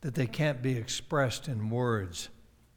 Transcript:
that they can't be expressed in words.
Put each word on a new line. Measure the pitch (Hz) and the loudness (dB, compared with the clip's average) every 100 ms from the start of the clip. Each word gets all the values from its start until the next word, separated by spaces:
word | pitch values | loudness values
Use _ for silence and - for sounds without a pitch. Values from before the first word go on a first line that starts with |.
that | 151 110 | -4 0
they | 123 | 0
can't | - 151 127 | 2 0 2
be | 131 123 | 0 0
expressed | 113 - - 151 127 - - | -2 -6 0 2 2 0 -4
in | 113 107 | -2 0
words. | 120 123 110 92 85 - - - - _ | 2 2 2 0 -8 -12 -14 -20 -20 _